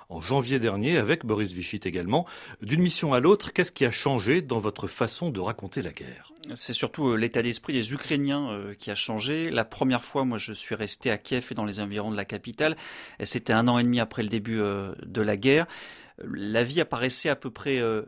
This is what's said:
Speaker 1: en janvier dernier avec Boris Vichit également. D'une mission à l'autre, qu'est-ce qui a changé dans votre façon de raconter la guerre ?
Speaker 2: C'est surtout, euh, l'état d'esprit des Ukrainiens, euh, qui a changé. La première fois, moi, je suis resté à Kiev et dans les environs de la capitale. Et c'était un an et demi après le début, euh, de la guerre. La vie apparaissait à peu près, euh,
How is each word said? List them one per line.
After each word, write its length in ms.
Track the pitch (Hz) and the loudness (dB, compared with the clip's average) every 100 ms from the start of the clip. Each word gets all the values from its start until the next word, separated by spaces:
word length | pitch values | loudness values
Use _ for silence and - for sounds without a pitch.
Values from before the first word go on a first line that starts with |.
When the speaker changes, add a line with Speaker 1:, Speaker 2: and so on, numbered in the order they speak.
| - | -14
Speaker 1:
en 120 | 82 | -8
janvier 360 | 78 135 120 135 | 0 0 2 2
dernier 400 | 113 101 123 170 | 2 2 2 4
avec 260 | 107 160 | 4 2
Boris 280 | 120 107 101 | 2 0 0
Vichit 300 | 90 85 107 | -4 -6 -6
également. 420 | 95 90 87 143 175 - - - | -4 -4 0 0 0 -10 -16 -12
D'une 180 | 104 156 | 0 4
mission 320 | 180 - 160 | 4 2 2
à 60 | 127 | 4
l'autre, 340 | 151 208 - | 6 6 2
qu'est-ce 180 | - 170 | 0 0
qui 140 | - 123 | 2 2
a 60 | |
changé 500 | - 143 127 101 170 | 2 0 2 2 2
dans 180 | 143 117 | 2 0
votre 280 | 104 - 98 | -2 -2 -4
façon 420 | - 113 - 170 | -2 -2 0 -4
de 100 | 104 | -2
raconter 440 | 92 117 98 - | -4 -6 -6 -6
la 80 | 92 | -6
guerre ? 400 | - - - - - - | -8 -14 -16 -20 -16 -10
Speaker 2:
C'est 200 | 127 - | -4 -2
surtout, 360 | 117 117 - 135 | 0 -2 0 2
euh, 60 | 110 | 4
l'état 240 | 113 120 | 2 2
d'esprit 320 | 120 113 - | 0 0 -2
des 180 | 135 110 | -2 0
Ukrainiens, 580 | 143 - 147 139 143 135 | -4 0 0 2 0 -2
euh, 220 | 104 101 | -4 -8
qui 160 | 101 - | -8 -6
a 60 | 101 | -4
changé. 540 | - 110 123 156 165 | -2 -2 -2 -2 0
La 160 | 123 110 | 0 -2
première 400 | - 131 123 - | 0 2 0 0
fois, 180 | 143 | -2
moi, 140 | 131 110 | 0 -2
je 160 | - | -6
suis 220 | 104 - 107 | -10 -6 -4
resté 360 | 104 - 127 | -4 -4 -2
à 60 | 104 | -2
Kiev 300 | - 127 - | -2 -4 -2
et 40 | 113 | -4
dans 100 | 107 | -4
les 160 | 101 | -4
environs 280 | 101 104 104 | -4 -4 -2
de 60 | 104 | -4
la 80 | |
capitale. 540 | 98 104 120 - 156 156 - - - - | -4 -6 -8 -2 -2 -2 -10 -14 -14 -4
Et 60 | 104 | -2
c'était 260 | 120 - | 0 4
un 160 | 113 120 | 6 6
an 120 | 120 | 6
et 40 | |
demi 160 | 120 123 | 6 4
après 240 | 110 - | 2 -2
le 60 | 107 | -2
début, 320 | 110 110 113 | -2 0 0
euh, 320 | 104 101 98 - - | 0 0 -4 -8 -6
de 160 | 95 | 0
la 140 | 107 104 | 0 4
guerre. 300 | 127 147 170 - - - - - | 6 6 4 -6 -16 -18 -20 -14
La 440 | - - 101 113 | -10 -6 0 2
vie 180 | 120 160 | 2 0
apparaissait 480 | - 117 127 - 160 | 0 0 0 0 0
à 60 | 139 | -2
peu 160 | 135 | -4
près, 260 | - 143 131 | -6 -2 0
euh, 240 | 117 110 | 2 0